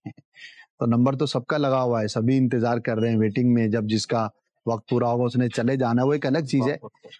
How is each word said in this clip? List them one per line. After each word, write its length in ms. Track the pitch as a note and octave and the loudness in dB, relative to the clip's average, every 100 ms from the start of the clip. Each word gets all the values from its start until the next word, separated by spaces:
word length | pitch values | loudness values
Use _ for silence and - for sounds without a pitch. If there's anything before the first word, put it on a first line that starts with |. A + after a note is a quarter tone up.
| - | -16
<laughs> 40 | - - - - - - - | -18 -20 -20 -20 -20 -18 -6
तो 60 | A#2+ | 0
number 280 | A#2 B2+ | 2 2
तो 120 | C3+ D3 | 0 -2
सबका 300 | C3 A#2+ D#3 | -4 -4 -2
लगा 240 | C#3+ C3 | 0 0
हुआ 200 | B2+ A#2 | 0 0
है, 80 | A2 | -2
सभी 280 | A#2+ A2+ C3+ | -2 0 2
इंतजार 440 | B2+ B2 A#2 A#2+ | 2 2 0 -2
कर 180 | A#2 A2 | -2 -2
रहे 120 | A#2 | 0
हैं 80 | A2 | 2
waiting 360 | A2 G#2+ B2 | 0 2 2
में, 160 | A#2+ A2+ | 4 2
जब 160 | A2+ G#2+ | 0 0
जिसका 440 | A2 - A#2 A2 - _ _ - | -2 0 -2 -2 -6 _ _ -6
वक्त 160 | A2+ - | -6 -2
पूरा 180 | A#2+ A#2+ | 0 0
होगा 160 | A#2+ | 0
उसने 240 | B2 B2 B2 | 0 0 0
चले 280 | A#2+ A#2 C3 | 0 0 0
जाना, 280 | B2 A#2+ | 0 2
वो 100 | C3 | 2
एक 120 | D3+ C#3 | 0 0
अलग 200 | D3 D3 | -2 0
चीज 180 | C#3 B2+ | 0 0
है। 100 | C#3+ - _ - - | -4 -8 _ -20 -10